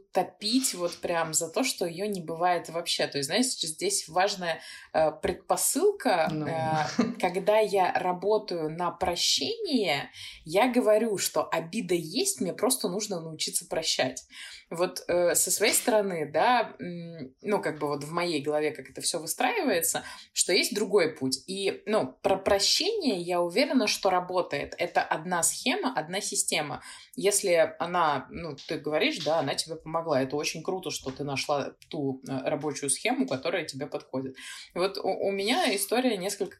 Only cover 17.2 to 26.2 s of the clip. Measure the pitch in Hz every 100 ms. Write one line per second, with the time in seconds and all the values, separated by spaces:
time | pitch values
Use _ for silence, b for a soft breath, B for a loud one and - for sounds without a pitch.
17.2 | - - - 202 160 147 147 147 147 175
18.2 | 175 151 143 151 151 151 131 - - 165
19.2 | 156 - - 480 294 180 165 - B B
20.2 | B - - 220 339 202 202 196 156 -
21.2 | 131 131 - 190 196 - - 214 - -
22.2 | 196 190 - 202 - - 339 453 294 185
23.2 | 175 175 175 185 294 269 208 - 196 180
24.2 | 175 185 165 143 143 - 175 185 - 165
25.2 | 165 175 151 - 247 392 285 202 156 190